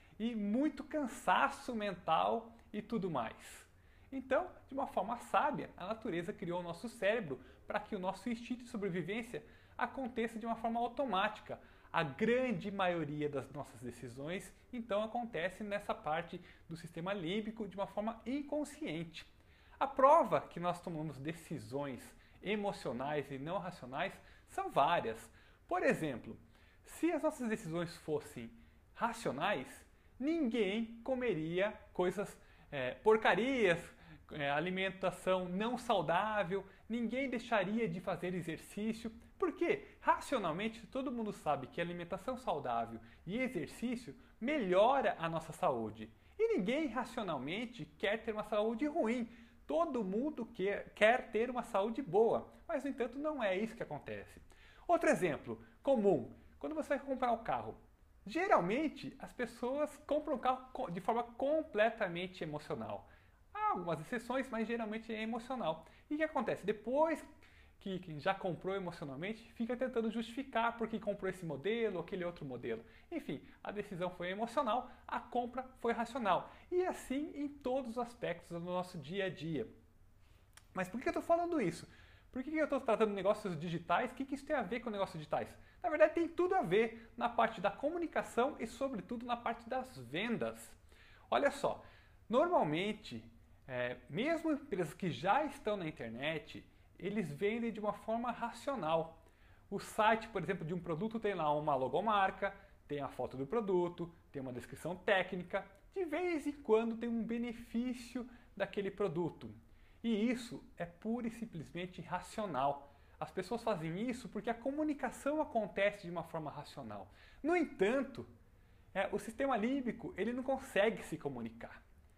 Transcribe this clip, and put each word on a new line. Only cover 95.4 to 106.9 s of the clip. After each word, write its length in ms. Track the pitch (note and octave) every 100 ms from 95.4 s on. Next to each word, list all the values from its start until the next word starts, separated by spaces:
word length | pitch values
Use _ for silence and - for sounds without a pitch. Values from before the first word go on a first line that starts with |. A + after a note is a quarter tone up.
estão 320 | D#4 - G#3+ G#3
na 100 | D#3+
internet, 800 | - A#2 A#2 D3 D#3+ - G2 - - - -
eles 340 | F3 G#3+ E3
vendem 400 | C#3+ G#3 A3+ A#3
de 80 | G#3+
uma 120 | G#3
forma 380 | G3+ - A#3 B3
racional. 920 | A#3 A#3 - - B3+ D#3 E3 D#3+ - - - - - -
O 100 | G3
site, 500 | - - G#3+ A3+ A3+
por 140 | G3
exemplo, 220 | D#3+ G3
de 80 | D3+
um 80 | F3+
produto 400 | F3 D#3 A3 -
tem 140 | G#3
lá 180 | F#3 D3+
uma 220 | D3+ D3+
logomarca, 800 | C#3 C3 C#3+ G#3+ G3+ F#3+ - G3 - - - -
tem 140 | C#3+
a 80 | C3+
foto 280 | - B2 C3
do 100 | C#3
produto, 640 | A#3 G3+ F3+ F3 F3 E3+ - -
tem 100 | C#3+
uma 120 | C3
descrição 440 | B2 - - D#3 F3+
técnica, 720 | A3 F#3+ F3+ F#3 F3 G3 - - -
de 120 | G4
vez 420 | E4+ D#4 F4+ D#4+ D4
em 60 |
quando 440 | - - A3 A3+